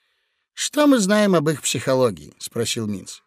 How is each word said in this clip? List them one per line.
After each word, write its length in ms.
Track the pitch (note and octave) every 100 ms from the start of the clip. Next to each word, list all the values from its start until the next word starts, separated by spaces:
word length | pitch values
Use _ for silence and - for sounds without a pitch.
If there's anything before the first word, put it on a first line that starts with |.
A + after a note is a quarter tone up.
| _ _ _ _ _
«Что 320 | - - D4+ D4
мы 100 | B3+
знаем 360 | F#3+ G#3 G#3 F3
об 120 | D3
их 140 | D3+
психологии?» 720 | - - C#3 C3 B2+ E2+ C#2+ _
спросил 480 | - A2+ A2+ - G#2+
Минц. 340 | G2 F2+ -